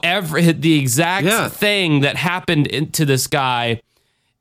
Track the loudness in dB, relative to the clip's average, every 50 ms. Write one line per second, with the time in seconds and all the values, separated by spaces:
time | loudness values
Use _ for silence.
0 | -2 -2 -2 -2 -4 -4 -2 2 2 2 2 2 2 2 2 2 2 0 0 0
1 | 0 0 0 0 0 0 0 0 0 -2 -4 -2 0 0 0 0 0 2 2 2
2 | 2 0 0 0 -2 -4 -4 -4 -2 -2 0 0 0 0 -2 -4 -6 -4 -2 -2
3 | 0 2 0 0 0 -2 -2 -2 0 0 -2 -2 -2 -2 -4 -4 -8 _ _ _
4 | _ _ _ _ _ _ _ _